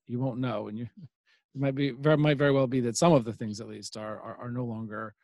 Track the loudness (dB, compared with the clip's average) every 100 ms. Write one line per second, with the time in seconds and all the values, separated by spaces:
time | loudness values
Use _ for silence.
0 | -8 -4 -2 -2 -4 -4 -6 -8 -10 -14
1 | -20 _ _ _ _ -4 -2 0 -2 2
2 | 4 6 4 4 4 4 2 2 0 4
3 | 6 6 4 -6 -6 -8 -10 -14 -12 -10
4 | -8 -8 -10 -12 -8 -6 -4 -6 -8 -8
5 | -10 -12